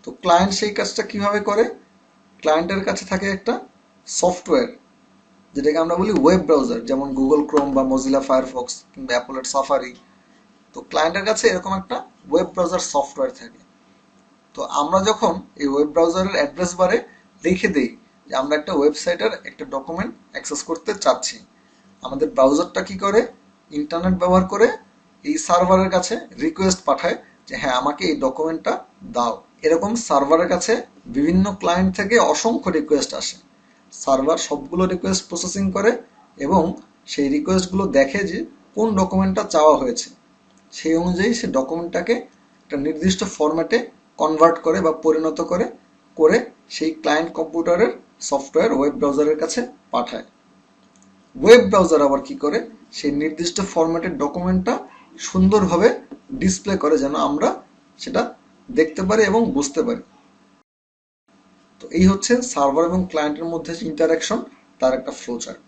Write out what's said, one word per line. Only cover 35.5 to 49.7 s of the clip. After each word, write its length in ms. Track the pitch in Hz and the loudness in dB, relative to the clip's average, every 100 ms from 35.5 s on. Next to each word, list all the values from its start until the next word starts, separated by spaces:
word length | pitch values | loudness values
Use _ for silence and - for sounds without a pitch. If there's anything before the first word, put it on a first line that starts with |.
| 202 196 | -2 -2
করে 260 | 190 208 - - _ _ - | 2 0 0 -8 _ _ -8
এবং 360 | 139 185 160 - - _ - | 2 2 2 -4 -16 _ -10
সেই 240 | - 139 | -2 0
রিকোয়েস্টগুলো 580 | 147 - 185 180 190 196 | 0 0 0 0 -2 2
দেখে 360 | 135 135 202 | 2 2 0
যে 220 | 170 190 339 - _ - | -4 -6 -10 -16 _ -2
কোন 200 | 220 190 | 0 2
ডকুমেন্টটা 480 | 185 190 190 190 | 0 2 0 -2
চাওয়া 340 | 202 165 156 135 | 0 4 6 6
হয়েছে, 320 | 131 117 - - _ _ _ _ _ | 0 -6 -10 -18 _ _ _ _ _
সেই 240 | - 160 165 | -8 -2 0
অনুযায়ী 380 | 180 175 208 | 0 0 0
সে 140 | - - | 0 -2
ডকুমেন্টটাকে 680 | 131 135 165 170 170 175 | -2 -2 -6 -4 -6 -2
একটা 640 | 262 - _ _ _ _ 143 | -4 -4 _ _ _ _ -4
নির্দিষ্ট 460 | 147 156 185 - | -4 -2 -2 -2
ফরম্যাটে 760 | 202 - 151 160 160 165 - _ _ - | -6 -2 0 0 0 -2 -2 _ _ -4
কনভার্ট 400 | 151 156 170 170 | -2 6 4 4
করে 220 | 165 190 | -2 0
বা 100 | 160 | 0
পরিণত 500 | 156 160 156 160 156 | 0 0 2 0 -4
করে, 300 | 160 180 - - _ _ _ - | -4 -2 -4 -8 _ _ _ 2
করে 340 | 156 214 - - _ | 4 4 0 -16 _
সেই 220 | - 156 | -6 -6
ক্লায়েন্ট 400 | 156 151 151 165 | -4 -2 0 -2
কম্পিউটারের 680 | - 156 165 165 175 247 - _ _ | -6 -4 -2 0 2 2 0 _ _
সফটওয়্যার 580 | - 139 - 156 220 190 | -4 -4 0 0 2 2
ওয়েব 160 | 147 139 | 0 0
ব্রাউজারের 440 | 143 139 151 156 | 0 2 2 0
কাছে 280 | 165 - 240 | -2 -4 -6